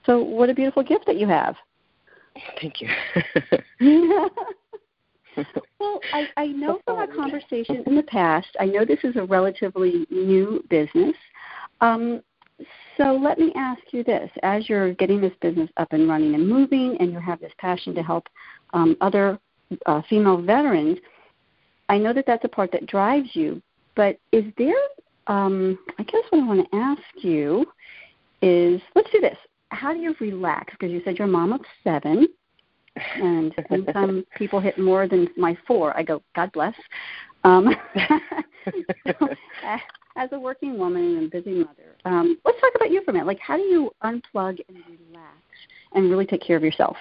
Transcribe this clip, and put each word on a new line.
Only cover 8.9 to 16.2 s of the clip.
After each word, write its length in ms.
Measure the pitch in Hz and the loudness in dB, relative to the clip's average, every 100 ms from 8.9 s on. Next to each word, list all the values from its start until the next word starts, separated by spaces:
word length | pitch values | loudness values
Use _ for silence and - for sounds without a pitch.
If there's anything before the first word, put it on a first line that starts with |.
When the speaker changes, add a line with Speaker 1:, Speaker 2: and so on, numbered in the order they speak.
| 294 | 2
Speaker 1:
is 120 | 262 240 | 0 -4
a 80 | |
relatively 840 | 185 185 190 190 196 185 185 175 160 | 0 2 2 -2 -6 0 0 0 -2
new 520 | 185 190 190 202 220 - | -2 2 2 2 -4 0
business. 460 | 165 151 330 302 320 _ - - - - _ | 0 2 2 2 -2 _ -20 -20 -18 -18 _
Um, 420 | 233 226 233 233 _ _ _ _ 277 - - - | 0 2 -2 -6 _ _ _ _ -20 -20 -14 -2
so 160 | 277 | 0
let 260 | 269 285 311 | 2 0 2
me 120 | 320 - | 0 0
ask 260 | 262 247 _ | -6 -8 _
you 120 | 240 | -6
this. 260 | 240 208 - - | -2 -2 -4 -4
As 260 | 190 208 214 | -2 -2 0
you're 240 | 208 190 180 | 0 0 0
getting 260 | 185 202 | 0 2
this 120 | 190 - | 0 0
business 280 | 175 165 160 - | -2 -2 -4 -4
up 160 | 165 | -2
and 140 | 156 160 | 2 2
running 280 | 156 | 2